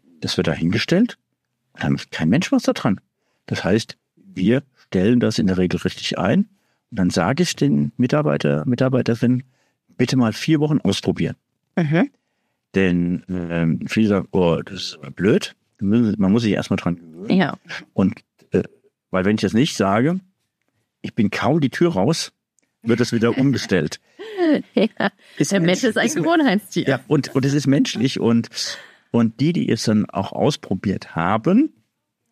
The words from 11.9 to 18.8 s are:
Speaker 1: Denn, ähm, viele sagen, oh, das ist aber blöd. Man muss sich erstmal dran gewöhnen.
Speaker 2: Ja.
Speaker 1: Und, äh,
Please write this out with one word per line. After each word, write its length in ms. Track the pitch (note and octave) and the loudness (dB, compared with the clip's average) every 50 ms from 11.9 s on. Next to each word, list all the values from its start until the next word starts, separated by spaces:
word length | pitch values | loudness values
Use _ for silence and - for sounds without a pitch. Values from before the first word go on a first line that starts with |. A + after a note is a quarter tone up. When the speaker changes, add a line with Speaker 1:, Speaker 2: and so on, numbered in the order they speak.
| D3+ E3 A#3+ D4 - _ _ _ _ _ _ _ _ _ _ _ - | 2 0 0 0 -4 _ _ _ _ _ _ _ _ _ _ _ -2
Speaker 1:
Denn, 500 | F#2+ F#2+ F#2 F2 F2 F2 F2 F2+ E2 - - | 0 0 2 2 0 0 0 -2 -4 -6 -8
ähm, 520 | F#2 F#2 F2 E2+ E2+ E2+ E2 E2 D2+ - - | -8 -8 -6 -4 -2 0 0 0 0 0 -4
viele 220 | - - A2 A2 G#2 | -4 0 0 2 2
sagen, 200 | G2+ F#2+ D#2+ - - | 2 0 0 -2 0
oh, 280 | G2 F2+ E2+ E2 - - | 0 2 2 2 0 -4
das 100 | - F#2+ F2+ | -8 -12 -12
ist 180 | - - - - | -12 -12 -12 -14
aber 100 | - C#2 | -16 -18
blöd. 440 | C#2 - E2+ G2+ C#3 G#3 - - - _ _ _ _ _ | -8 -2 2 2 2 2 0 -4 -14 _ _ _ _ _
Man 360 | - G2 G#2 A#2+ A#2+ G#2+ - G#2+ G2 F#2 G2 | -2 2 2 4 2 2 2 2 2 2 2
muss 100 | A#2+ A#2 | 2 2
sich 100 | G#2+ F#2 | 2 0
erstmal 240 | D2+ - - G2+ | 0 0 -2 -4
dran 200 | - - F2+ F2 | -2 -2 -4 -4
gewöhnen. 400 | E2+ E2+ E2 D#2 E2 - A#3 - | -4 -8 -18 -18 -16 -4 0 0
Speaker 2:
Ja. 200 | F#3+ F#3 C#3 - - _ F3 - - - _ _ | 2 2 0 -4 -10 _ -16 -16 -16 -16 _ _
Speaker 1:
Und, 280 | - G2 F#2+ - - _ _ _ _ - _ - | 2 2 2 0 -2 _ _ _ _ -20 _ -2
äh, 100 | F#2+ - - - _ | -2 -2 -2 -10 _